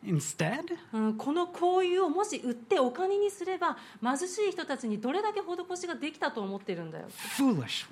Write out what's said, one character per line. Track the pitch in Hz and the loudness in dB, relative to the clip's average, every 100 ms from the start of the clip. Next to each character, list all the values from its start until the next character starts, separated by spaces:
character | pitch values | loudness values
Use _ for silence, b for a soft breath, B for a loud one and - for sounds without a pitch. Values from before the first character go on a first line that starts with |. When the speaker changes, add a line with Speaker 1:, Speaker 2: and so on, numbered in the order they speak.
Speaker 1:
instead? | 208 160 - - 160 254 339 339 - | 2 0 0 0 0 0 -4 -8 -4
Speaker 2:
う | 220 | 0
ん、 | 220 | 0
こ | 220 262 | 0 0
の | 320 349 | 0 0
香 | - 349 370 | 2 4 4
油 | 370 359 | 4 4
を | 370 | 2
も | 330 | 2
し | 415 285 | 0 -2
売 | 247 | -4
っ | |
て | 233 - 370 | -4 2 4
お | 254 | 4
金 | 247 381 403 | 2 0 2
に | 415 | 2
す | 392 | 0
れ | 349 370 | -4 0
ば、 | 349 262 B B | 0 -2 B B
貧 | 233 269 359 | -2 0 -2
し | - | 0
い | 415 | 0
人 | 359 | 0
た | 302 269 | -4 -4
ち | 233 | -2
に | 208 | -2
ど | 240 | 0
れ | 339 | 0
だ | 427 | 0
け | 415 | -2
施 | 339 349 359 359 | -4 -6 -6 -6
し | 359 | -6
が | |
で | 277 285 | -4 -6
き | 311 | -2
た | 302 | -4
と | 262 | -2
思 | 196 196 | -4 -6
っ | |
て | 196 | -6
る | 175 | -6
ん | 165 | -6
だ | 156 | -10
よ。 | - - 214 - | -12 -12 -8 4
Speaker 1:
Foolish | 269 185 117 - - | 6 6 0 -6 -6